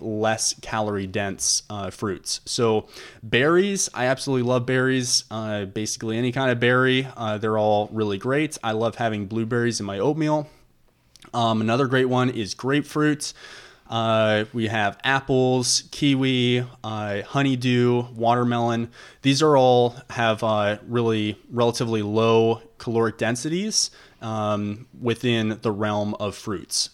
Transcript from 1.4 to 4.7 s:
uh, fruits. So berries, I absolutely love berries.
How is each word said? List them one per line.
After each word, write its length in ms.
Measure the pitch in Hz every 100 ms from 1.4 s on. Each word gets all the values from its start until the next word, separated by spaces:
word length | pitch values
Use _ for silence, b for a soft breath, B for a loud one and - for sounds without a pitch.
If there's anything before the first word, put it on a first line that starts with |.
| - - -
uh, 220 | 104 95
fruits. 500 | - 107 90 - - -
So 420 | - 117 107 - B B B
berries, 640 | 113 117 143 175 202 196 -
I 140 | - 127
absolutely 420 | 135 - 131 120
love 160 | 127
berries. 600 | 123